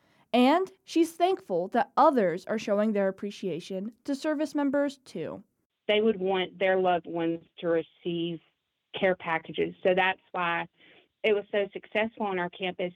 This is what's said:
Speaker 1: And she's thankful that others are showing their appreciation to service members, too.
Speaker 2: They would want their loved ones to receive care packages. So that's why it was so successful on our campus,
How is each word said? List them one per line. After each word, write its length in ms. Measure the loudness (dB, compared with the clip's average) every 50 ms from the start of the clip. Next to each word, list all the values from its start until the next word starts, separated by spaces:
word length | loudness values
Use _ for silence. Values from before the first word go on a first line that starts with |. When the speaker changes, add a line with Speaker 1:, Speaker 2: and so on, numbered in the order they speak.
| _ _ _ _ _ _ 2
Speaker 1:
And 360 | 4 4 6 4 4 2 -2 -6 _ _
she's 280 | -2 0 0 0 0
thankful 580 | 0 0 2 2 2 0 -4 -4 -2 -2 -2 0
that 220 | 0 0 0 0 2
others 500 | 4 6 6 6 4 2 2 0 -2 -4 -4
are 120 | -4 -4
showing 320 | -2 0 0 2 2 2
their 160 | 2 2 0 0
appreciation 840 | -2 -4 -8 -10 -10 -8 -6 -6 -6 -6 -8 -8 -8 -8 -8 -8 -12 _ -8
to 120 | -6 -6
service 380 | -4 -2 -2 -2 -2 -2 -4 -2
members, 440 | -2 0 0 2 0 0 0 -2 -8 _
too. 380 | -14 -10 -8 -8 -8 -8 -12 -14 _ _ _ _ _ _ _ _ 2
Speaker 2:
They 140 | 2 4
would 180 | 4 2 2 2
want 400 | 0 0 0 0 0 -2 -4 0
their 180 | 2 2 2 4
loved 300 | 4 2 2 0 0 -4
ones 340 | -4 -2 -2 -2 -2 -4 -6 _ _ -6
to 80 | -2 0
receive 720 | 0 0 -2 -4 _ _ -6 -6 -4 -4 -4 -4 -6 -8 _ _ _ _ _ _ _ _ _ _ -6 -2
care 160 | 0 0 0
packages. 580 | 0 -2 -4 -4 -4 -6 -6 -6 -4 -4 -4 -4 -2
So 140 | 0 2 2
that's 260 | 2 2 0 0 -4 _ _ -6
why 340 | -4 -2 -2 -2 -2 -4 -6 _ _ _ -20 -20 -20 _ _ _ _ 0
it 100 | 2 2
was 120 | 0 0 -2
so 160 | -2 -2 -2 -2 -6
successful 540 | -12 -12 -6 -4 -2 -2 -2 -4 -6 -6 -4
on 100 | -2 -4
our 140 | -4 -4
campus, 420 | -6 -6 -8 -8 -6 -4 -6 -6 -6